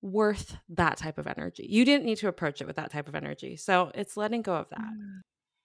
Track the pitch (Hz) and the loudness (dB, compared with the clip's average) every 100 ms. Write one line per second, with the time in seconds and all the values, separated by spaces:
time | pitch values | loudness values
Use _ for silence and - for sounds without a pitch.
0 | 202 190 214 208 - - _ 170 165 - | -2 4 4 2 -6 -12 _ 2 2 2
1 | 160 151 147 - 170 - - 208 247 285 | -6 -6 -8 -6 -6 -8 2 6 8 6
2 | 240 214 208 175 160 139 - - 156 147 | 4 0 0 0 -4 -4 -8 -6 -6 -6
3 | 143 151 147 147 131 156 - 185 180 - | -6 -6 -6 -8 -10 -10 2 4 4 -2
4 | 202 - 214 233 220 170 - - 220 220 | -8 -2 -2 -2 0 -2 -2 -8 -10 -10
5 | 208 190 - _ _ _ | -12 -16 -18 _ _ _